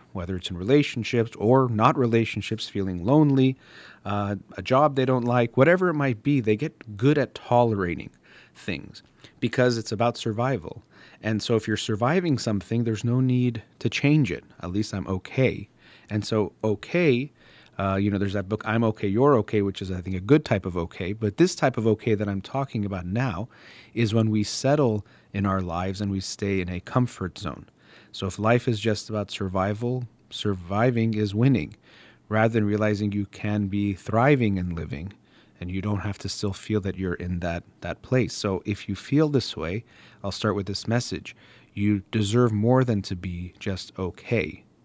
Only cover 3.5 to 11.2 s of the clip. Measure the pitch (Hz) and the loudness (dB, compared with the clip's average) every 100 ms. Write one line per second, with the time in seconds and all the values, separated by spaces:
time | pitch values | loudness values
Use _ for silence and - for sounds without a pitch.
3.5 | 131 - - - - 98 104 101 101 - | 2 -10 -20 -20 -12 -6 -4 -2 -6 -8
4.5 | - 98 127 151 135 127 131 120 123 117 | -8 2 4 4 2 2 2 2 2 2
5.5 | - 143 180 180 151 139 107 143 143 110 | 4 6 6 2 0 -2 -2 0 2 2
6.5 | 107 160 - - 101 127 151 123 - - | 0 -2 -8 -14 0 2 2 0 -4 2
7.5 | 120 120 101 90 85 - _ _ - - | 4 4 2 -2 -4 -8 _ _ -20 -20
8.5 | - - 82 - - - _ - - 120 | -14 -8 -8 -8 -20 -20 _ -20 -6 -2
9.5 | - 123 117 107 104 120 117 117 107 127 | 2 2 2 -4 0 0 0 -4 -2 -2
10.5 | 120 80 - - - - - | -2 -6 -16 -20 -20 -20 -10